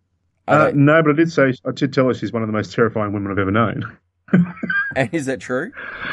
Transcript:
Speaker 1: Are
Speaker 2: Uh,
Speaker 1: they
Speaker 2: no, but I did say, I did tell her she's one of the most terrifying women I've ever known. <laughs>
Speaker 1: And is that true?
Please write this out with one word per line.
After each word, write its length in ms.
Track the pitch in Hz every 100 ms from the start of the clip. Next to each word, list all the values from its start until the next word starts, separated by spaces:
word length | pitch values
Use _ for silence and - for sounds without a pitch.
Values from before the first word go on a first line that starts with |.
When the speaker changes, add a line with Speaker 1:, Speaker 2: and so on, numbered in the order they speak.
| _ _ _ _ -
Speaker 1:
Are 120 | 147
Speaker 2:
Uh, 120 | 151
Speaker 1:
they 60 | 143
Speaker 2:
no, 260 | 143 160
but 80 | 151
I 40 | 147
did 160 | 170
say, 220 | 156 135 127 131
I 60 |
did 220 | 117 143
tell 140 | 135 127
her 60 |
she's 180 | 117 104
one 80 | 117
of 60 | 110
the 60 |
most 200 | 107 98
terrifying 400 | - 113 110 104
women 180 | 104 98
I've 60 | 98
ever 140 | 95
known. 460 | 104 107 - - - _ _ -
<laughs> 220 | 180 175 - 180 - - -
Speaker 1:
And 140 | 135
is 140 | 170 135
that 120 | 131
true? 320 | - 127 190 - - - -